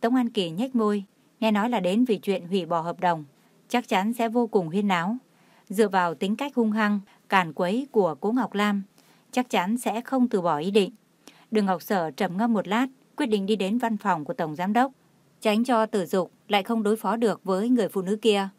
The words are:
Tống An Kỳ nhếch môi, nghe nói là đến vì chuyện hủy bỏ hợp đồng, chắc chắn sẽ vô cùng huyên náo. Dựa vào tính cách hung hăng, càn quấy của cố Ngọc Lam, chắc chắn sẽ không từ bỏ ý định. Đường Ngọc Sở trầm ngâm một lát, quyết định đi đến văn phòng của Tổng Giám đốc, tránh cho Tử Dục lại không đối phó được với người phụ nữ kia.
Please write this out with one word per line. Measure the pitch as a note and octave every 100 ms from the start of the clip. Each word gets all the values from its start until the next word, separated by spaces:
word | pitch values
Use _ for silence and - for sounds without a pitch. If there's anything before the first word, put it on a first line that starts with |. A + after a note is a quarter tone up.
Tống | A#3 B3+
An | A#3
Kỳ | A3 F3
nhếch | D#3+ C4 B3+
môi, | G#3+ G#3 G3 _ _ _
nghe | A3
nói | G#3 A3
là | A#3+
đến | F3+ G3+ B3+
vì | G3
chuyện | - F#3+ F3
hủy | F#3+ D#3+
bỏ | E3+
hợp | E3 E3+
đồng, | F3+ E3+ C#3+ _ _ _ _
chắc | A#3+ A#3+
chắn | G3+ G3+
sẽ | A#3 A#3
vô | A#3 A#3
cùng | G#3+ E3+
huyên | F3+ G#3
náo. | F3+ E3+ A#3+ _ _ _ _ _
Dựa | F#3+ G#3+
vào | F#3+ F3 D#3+
tính | F#3+ A3
cách | C#4+ C4+
hung | A3
hăng, | G#3+ G#3 G#3 G3 _ _
càn | G3 F3
quấy | C#3+ F3+ A3 C#4+
của | A3 F3+ D3
cố | G3
Ngọc | B3 A3
Lam, | G3+ G#3 G3+ G3 _ _ _ _
chắc | - B3+
chắn | G#3+ F3+ A#3+
sẽ | A#3+ G#3
không | A#3+ C4+ A#3+
từ | G#3
bỏ | F3 D3
ý | E3+
định. | G#3 F3+ - _ _ - - _
Đường | G#3+ G3
Ngọc | F3+
Sở | - G3+ D#3+
trầm | - F#3+ F3
ngâm | A#3
một | A3 -
lát, | G#3+ C4 - _ -
quyết | A3
định | G#3+ F#3+
đi | G#3+
đến | F#3+ A#3
văn | A#3+ G#3+
phòng | G#3 F3 C#3+
của |
Tổng | E3+ D#3 D3+
Giám | F#3
đốc, | G#3+ C4 - _ _ _ _
tránh | A3 G#3
cho | A#3+ A#3 A3
Tử | A3 E3+
Dục | G3 E3+ _ _
lại | G3+
không | G3 A#3
đối | G3+ A3
phó | G#3 A3+
được | A3+ E3+
với | - F#3+ A3
người | B3 F#3+
phụ | G3
nữ | F3+ G#3+
kia. | A3+ G3+ G3